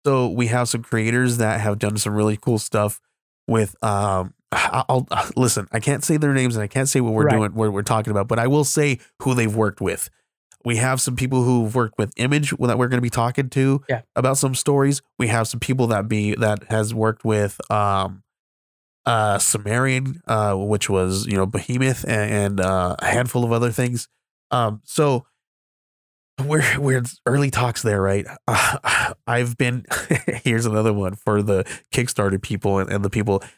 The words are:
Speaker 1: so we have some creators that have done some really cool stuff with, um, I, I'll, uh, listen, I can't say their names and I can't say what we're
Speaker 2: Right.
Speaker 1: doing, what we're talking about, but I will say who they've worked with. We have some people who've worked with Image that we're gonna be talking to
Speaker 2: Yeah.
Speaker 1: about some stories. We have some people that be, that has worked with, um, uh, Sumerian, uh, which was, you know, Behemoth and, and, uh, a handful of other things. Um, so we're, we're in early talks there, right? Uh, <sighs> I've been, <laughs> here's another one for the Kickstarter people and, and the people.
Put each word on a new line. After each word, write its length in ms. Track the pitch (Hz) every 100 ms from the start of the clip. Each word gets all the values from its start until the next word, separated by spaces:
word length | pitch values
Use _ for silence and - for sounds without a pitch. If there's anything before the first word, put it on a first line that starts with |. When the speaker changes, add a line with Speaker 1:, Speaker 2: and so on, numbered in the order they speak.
| 147
Speaker 1:
so 220 | 135 120
we 200 | 104 117
have 200 | 123 123
some 140 | 117
creators 540 | 117 113 110 120 127 120
that 240 | 110 101
have 180 | 107 104
done 180 | 104 104
some 160 | 104
really 220 | 104 107 104
cool 240 | - 110
stuff 400 | - 110 104 - _ _ _ _ -
with, 280 | 113 104 -
um, 520 | 110 101 101 95 92 - -
I, 320 | - - 127 -
I'll, 180 | 131 131
uh, 200 | - - -
listen, 300 | 123 - 98
I 80 | 113
can't 240 | 143 143
say 140 | - 151
their 160 | 147
names 220 | 135 127 113
and 60 |
I 40 | 104
can't 220 | 131 131
say 100 | 135
what 140 | 120
we're 120 | 110 107
Speaker 2:
Right. 80 | 110
Speaker 1:
doing, 160 | 104
what 180 | 107 107
we're 100 | 98
talking 300 | 101 110 107
about, 160 | 104 101
but 120 | 117
I 80 | 123
will 180 | 147 139
say 340 | - 147 127 - -
who 120 | 135
they've 220 | 123 113 107
worked 240 | 104 -
with. 300 | 95 87 - _ _ _ _ _ 117
We 100 | 113
have 220 | 131 131
some 160 | - 123
people 280 | 127 127
who've 300 | 123 123 110
worked 240 | 123 110 -
with 140 | 104 -
Image 340 | 123 147 143 -
that 180 | 123 117
we're 120 | 123
gonna 120 | 127
be 80 | 120
talking 400 | 123 117 123 135
to 300 | 135 135 135 -
Speaker 2:
Yeah. 140 | 117 - -
Speaker 1:
about 200 | 127 135
some 160 | 135
stories. 480 | 127 - 143 139 139 - -
We 100 | 120
have 180 | 117 110
some 140 | 117
people 260 | - 131 117
that 220 | 107 107
be, 260 | 107 104 -
that 280 | 110 104 -
has 240 | 110 107
worked 300 | 113 110 110
with, 360 | 113 107 101 - -
um, 520 | 107 101 98 95 95 _ _ _ _ _ _ _ _ -
uh, 320 | 113 107 101
Sumerian, 840 | - 107 104 120 131 131 135 131 -
uh, 260 | 110 104 95
which 340 | 104 104 -
was, 380 | 98 92 95 -
you 80 | 98
know, 100 | 95
Behemoth 600 | 107 - 123 131 127 -
and, 540 | 107 104 104 101 98
and, 20 |
uh, 340 | 92 95 90 -
a 60 | -
handful 380 | 120 123 127
of 80 | 120
other 180 | 117 120
things. 360 | 117 123 120 - _ _ _ -
Um, 300 | 123 113 107 -
so 400 | - 147 127 - _ _ _ _ _ _ _ _ _ _ - 139
we're, 340 | 156 131 139
we're 180 | 139 131
in 60 | 120 - -
early 260 | 139 139
talks 300 | 120 123 -
there, 200 | 113 101
right? 240 | 98 101 98 - -
Uh, 640 | 113 - - - - - -
<sighs> 80 | -
I've 300 | 120 120 117
been, 280 | 123 123 - - -
<laughs> 300 | 151 - 120
here's 220 | 127 113 117
another 280 | 107 110
one 220 | 101 95 101
for 260 | - 104
the 220 | 104 98 98 - _
Kickstarter 480 | - 120 - 101 95
people 380 | - 101 101 98
and, 100 | 95
and 120 | 101 98
the 40 |
people. 340 | 107 104 98 -